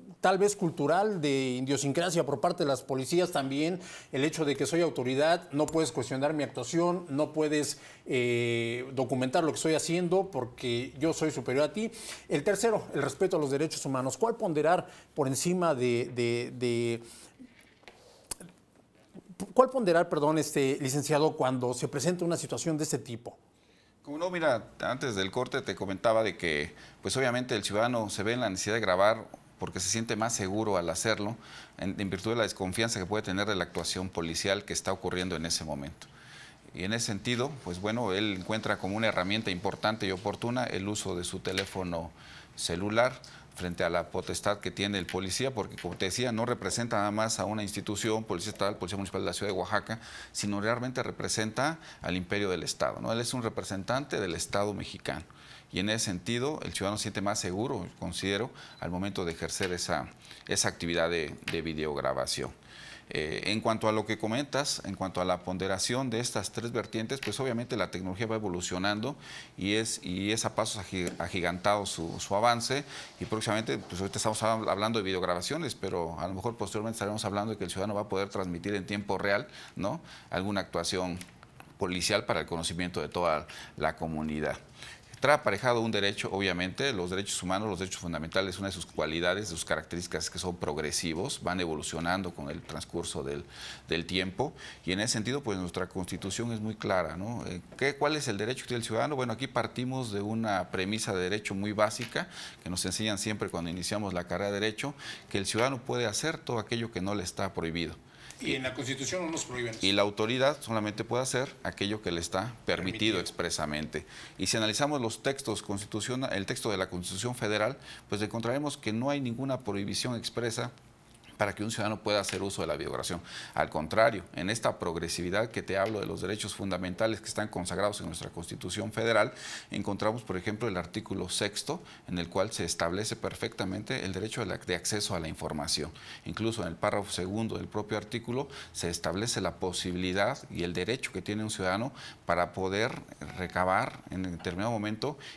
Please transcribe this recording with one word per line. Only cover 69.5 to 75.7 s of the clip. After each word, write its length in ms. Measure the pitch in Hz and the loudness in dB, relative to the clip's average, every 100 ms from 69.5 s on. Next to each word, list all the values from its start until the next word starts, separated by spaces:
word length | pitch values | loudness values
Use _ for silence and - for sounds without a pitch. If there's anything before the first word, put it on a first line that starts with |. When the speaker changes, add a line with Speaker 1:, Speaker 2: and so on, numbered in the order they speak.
| - | -4
Speaker 2:
y 180 | 95 107 | 0 2
es, 260 | 113 - | 0 -4
y 300 | - 92 101 | -4 -2 0
es 100 | 110 | 0
a 120 | 110 - | 0 0
pasos 280 | 113 107 | 0 -2
agi-, 260 | 90 95 87 - | -4 -2 -2 -2
agigantados 720 | 87 98 85 90 101 104 92 | -4 0 0 2 2 2 0
su, 300 | - 85 92 | -4 -4 -4
su 160 | - 101 | 0 4
avance 480 | 120 117 117 135 - - - - | 4 4 2 -2 -4 -10 -14 -10
y 20 | |
próximamente, 540 | - 110 113 107 113 120 | -4 0 2 0 2 -2
pues 240 | - 90 | -4 -4
ahorita 160 | 98 110 | -2 0
estamos 260 | 113 107 | 0 2
hab-, 260 | 110 110 107 | 2 2 2
hablando 300 | 95 107 113 | 2 2 2
de 40 | |
videograbaciones, 720 | 95 92 87 87 92 151 139 | 0 0 2 0 0 -2 -4